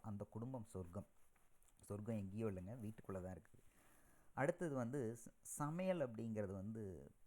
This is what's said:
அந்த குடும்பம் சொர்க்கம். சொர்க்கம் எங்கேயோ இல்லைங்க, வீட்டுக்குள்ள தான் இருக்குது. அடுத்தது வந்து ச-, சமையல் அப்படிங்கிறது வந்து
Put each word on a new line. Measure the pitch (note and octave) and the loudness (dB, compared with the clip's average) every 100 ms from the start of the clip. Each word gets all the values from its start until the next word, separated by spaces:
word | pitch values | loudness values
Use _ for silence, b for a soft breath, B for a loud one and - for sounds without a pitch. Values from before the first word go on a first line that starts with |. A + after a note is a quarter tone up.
அந்த | A2 G2+ G#2 | -4 -4 -4
குடும்பம் | A2 A#2+ C3 | -4 -4 -4
சொர்க்கம். | G#2 F#2 E2+ G2 - - - - - - - - | -4 -4 -2 -4 -6 -14 -20 -20 -20 -20 -20 -20
சொர்க்கம் | - G#2 G#2+ A2 | -4 -2 2 2
எங்கேயோ | F#2+ G#2 A2 | 0 2 2
இல்லைங்க, | F#2 F#2 B2+ | 0 -4 -4
வீட்டுக்குள்ள | G#2+ G#2+ - F#2+ | -4 -6 -4 -2
தான் | F#2 | -2
இருக்குது. | F#2 - - B B B B B B B | -4 -10 -20 B B B B B B B
அடுத்தது | - C#3+ E3+ E3+ | 4 4 4 2
வந்து | C3 A#2 C#3+ A2+ A#2+ | 2 2 4 2 0
ச-, | - - | -8 -14
சமையல் | - - D3 E3+ F#3 F3 B2+ | -8 0 0 2 4 4 4
அப்படிங்கிறது | A2 A#2 G#2+ G2 | 2 0 2 2
வந்து | G2 G2+ A2 G2+ D#2+ C#2+ - | 0 -2 -2 -2 -4 -8 -16